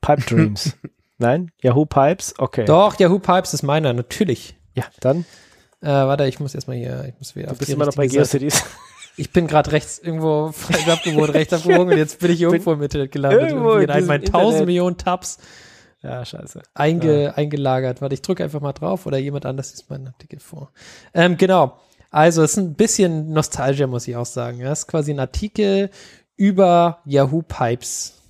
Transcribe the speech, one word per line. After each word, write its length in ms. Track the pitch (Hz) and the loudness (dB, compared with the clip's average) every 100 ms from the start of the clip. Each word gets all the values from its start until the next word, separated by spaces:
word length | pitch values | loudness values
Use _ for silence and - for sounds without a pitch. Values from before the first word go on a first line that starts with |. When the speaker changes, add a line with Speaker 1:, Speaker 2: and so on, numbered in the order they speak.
Speaker 1:
Pipe 200 | - 147 | 2 0
Dreams. 560 | - 113 107 104 - - - _ | 2 2 2 0 -8 -8 -18 _
Speaker 2:
<laughs> 200 | _ _ | _ _
Speaker 1:
Nein? 340 | 117 147 175 _ | 0 0 -2 _
Yahoo 240 | 127 123 151 | 0 2 2
Pipes? 500 | - 135 185 - - | 4 2 2 -6 -6
Okay. 280 | 127 - 107 | -4 -2 2
Speaker 2:
Doch, 320 | 156 202 - | 6 4 4
Yahoo 200 | 180 190 | 2 4
Pipes 340 | 190 185 185 | 2 0 0
ist 100 | 143 | -4
meiner, 280 | 139 151 156 | -2 0 0
natürlich. 600 | 120 120 - 196 117 - - _ - | -2 -6 -4 -2 -2 -6 -20 _ -8
Speaker 1:
Ja, 80 | - _ | -8 _
dann. 240 | - 160 170 - _ _ _ _ | -2 0 -4 -16 _ _ _ _
Speaker 2:
Äh, 60 | 151 | -2
warte, 380 | 139 135 143 139 | 0 0 0 -2
ich 120 | - | -2
muss 160 | 143 151 | -10 -10
erstmal 220 | 131 123 | -10 -10
hier, 280 | 120 127 131 | -8 -10 -12
ich 80 | - | -14
muss 180 | 131 - | -18 -14
wieder 120 | - | -12
Speaker 1:
Du 40 | |
Speaker 2:
auf 40 | 135 | -10
Speaker 1:
bist 120 | 139 | -6
Speaker 2:
die 40 | |
Speaker 1:
immer 120 | 143 147 | -2 -2
noch 100 | 143 | 0
bei 80 | |
Speaker 2:
richtige 220 | 139 135 147 | 0 2 2
Seite. 140 | 143 | 0
Speaker 1:
Geocities. 300 | 139 - - - - - - - | 0 -2 -4 -16 -20 -20 -20 -12
Speaker 2:
Ich 140 | 156 | -2
bin 160 | 185 165 | 0 2
grad 240 | 151 143 | 2 2
rechts 260 | 147 - - | 0 -2 -14
irgendwo 520 | 170 160 160 151 156 | -8 -4 0 0 -2
<laughs> 20 | |
falsch 340 | 147 - 175 151 | -8 -2 0 2
abgebogen, 420 | 165 - 151 151 | 0 0 0 2
rechts 240 | 147 156 | 2 0
Speaker 1:
<laughs> 0 | |
Speaker 2:
abgebogen 400 | 170 170 180 180 | -2 2 2 4
und 40 | 185 | 2
jetzt 220 | 151 - | 0 -2
bin 120 | 175 | 0
ich 80 | 170 | 2
Speaker 1:
Bin 100 | 170 | 2
Speaker 2:
irgendwo 240 | 170 175 | 2 0
im 80 | 151 | -2
Internet 300 | 143 151 135 | -4 -4 -6
gelandet, 280 | 143 139 220 | -2 2 4
Speaker 1:
irgendwo 260 | 320 285 233 | 2 0 2
Speaker 2:
irgendwie 140 | 214 | 2
Speaker 1:
in 0 | 165 | 4
Speaker 2:
in 40 | |
einem 80 | - | 2
Speaker 1:
diesem 60 | 180 | 2
Speaker 2:
meinen 180 | 143 190 | 0 0
tausend 200 | 170 202 | 2 4
Speaker 1:
Internet. 180 | 156 175 | 2 2
Speaker 2:
Millionen 320 | 175 180 175 | 0 0 -2
Tabs 400 | - 180 - - - - - - _ _ | -4 -4 -6 -16 -20 -20 -20 -20 _ _
Speaker 1:
Ja, 240 | 135 127 120 | -14 -12 -12
scheiße. 360 | - - - _ | -16 -18 -20 _
Speaker 2:
einge-, 500 | - 147 170 160 147 | -2 0 0 2 2
Speaker 1:
Ja. 80 | 143 | 0
Speaker 2:
eingelagert. 680 | - 147 147 135 131 131 123 | -2 -4 -2 0 0 -2 -6
Warte, 120 | 139 | -6
ich 80 | 135 | -6
drücke 220 | - 185 | -4 -4
einfach 160 | 165 151 | -4 -6
mal 120 | 143 | -8
drauf 320 | 139 160 185 - | -6 -6 -6 -4
oder 120 | 135 | -6
jemand 280 | 139 143 135 | -4 -6 -8
anders 260 | 135 135 | -8 -12
liest 180 | - _ | -16 _
meinen 180 | 139 131 | -16 -14
Artikel 320 | - - 147 | -20 -20 -20
vor. 320 | - 156 143 _ - - _ | -20 -20 -20 _ -20 -20 _
Ähm, 240 | 180 175 170 | 2 2 4
genau. 420 | 185 185 139 - _ _ _ | 4 4 4 -2 _ _ _
Also 320 | 151 160 165 | 4 4 6
es 80 | 156 | 2
ist 60 | - | 2
ein 160 | 185 143 | -4 0
bisschen 560 | 226 - 185 160 156 | 0 4 0 0 -2
Nostalgia, 560 | 156 147 - 135 139 135 | -2 -2 -2 -2 0 -2
muss 200 | 123 - | -4 -8
ich 80 | 120 | -8
auch 80 | 120 | -8
sagen. 340 | - 120 120 | -8 -8 -8
Das 180 | 131 151 | -6 -6
ist 80 | - | -4
quasi 240 | 165 147 | -4 -4
ein 80 | 143 | -4
Artikel 680 | 131 - 214 - 208 196 196 - - _ _ - | -6 -6 -6 -2 0 0 -2 -8 -20 _ _ 0
über 640 | 196 185 190 175 170 165 143 | 0 4 6 6 4 0 0
Yahoo 360 | 139 139 160 | 2 2 0
Pipes. 800 | 160 - 123 123 - - - _ | -6 -4 -2 -2 -6 -10 -12 _